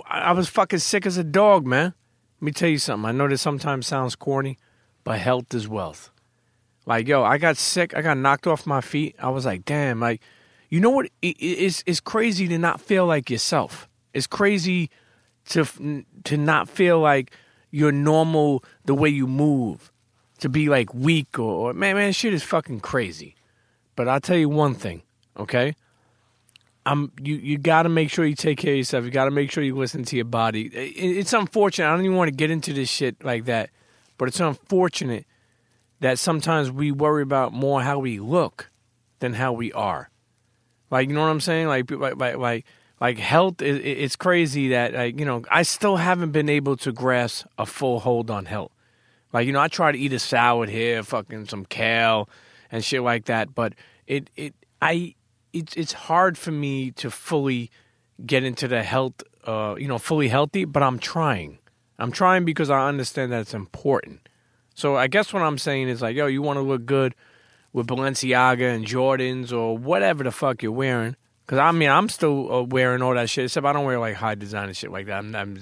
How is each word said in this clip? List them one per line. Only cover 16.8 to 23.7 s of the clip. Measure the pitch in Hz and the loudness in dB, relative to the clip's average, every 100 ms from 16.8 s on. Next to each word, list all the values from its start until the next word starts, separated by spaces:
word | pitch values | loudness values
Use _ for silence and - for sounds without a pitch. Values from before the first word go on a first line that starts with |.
| 180 165 | 4 6
like | 151 139 127 - _ _ _ | 6 4 0 -10 _ _ _
you're | 147 151 | 0 2
normal | 143 147 156 160 160 147 135 - _ | 4 4 4 4 4 2 0 -4 _
the | - | 0
way | 139 156 | 2 4
you | 143 131 | 2 0
move, | 131 151 139 113 78 - _ _ _ _ - | 2 2 2 -2 -6 -16 _ _ _ _ -8
to | 147 | -2
be, | 147 147 | 0 4
like, | 139 110 | 2 2
weak | 120 143 165 139 127 | 0 2 2 0 -4
or, | 113 87 117 | -4 -2 -4
or, | |
man, | 131 196 196 | -2 0 2
man, | 202 | 0
shit | 185 233 | 0 -2
is | 175 | -2
fucking | - 165 - 117 | 0 -2 -2 -8
crazy. | - 135 98 78 76 _ _ _ _ | -4 -2 -4 -8 -18 _ _ _ _